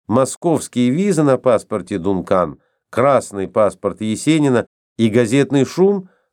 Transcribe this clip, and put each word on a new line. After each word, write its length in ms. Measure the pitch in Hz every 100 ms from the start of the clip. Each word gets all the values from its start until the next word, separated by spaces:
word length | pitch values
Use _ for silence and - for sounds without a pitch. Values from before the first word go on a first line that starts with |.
| -
Московские 840 | 113 127 - 175 139 - 120 123
визы 320 | 147 202 160
на 140 | 147 127
паспорте 600 | 127 107 - 107 87 101
Дункан, 640 | 90 95 85 95 82 69 _ _ _
красный 560 | - 139 131 - 101 92
паспорт 540 | 113 101 - 101 85
Есенина 680 | 110 104 - 160 143 120 - _ _ -
и 120 | 113
газетный 560 | 110 117 135 135 139
шум, 440 | 131 - 196 202 185 _ _